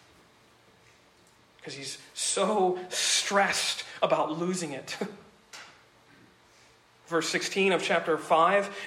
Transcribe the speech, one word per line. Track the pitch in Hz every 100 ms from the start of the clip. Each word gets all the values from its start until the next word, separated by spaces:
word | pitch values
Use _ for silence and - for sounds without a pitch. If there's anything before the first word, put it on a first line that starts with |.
| - - _ _ _ _ _ _ _ _ _ _ _ _ _ _
'Cause | -
he's | 135 135 - -
so | - - 196 196 214 185 180 -
stressed | - - - - 202 190 - - - - -
about | - 156 147 160
losing | 175 180 160
it. | 139 - -
<laughs> | 202 - - - _ - - - _ _ _ - - _ _ _ - _ _ _ -
Verse | 165 160
sixteen | 175 - 196 196
of | 170
chapter | - 175 170 156
five, | - 156 170 202 196 -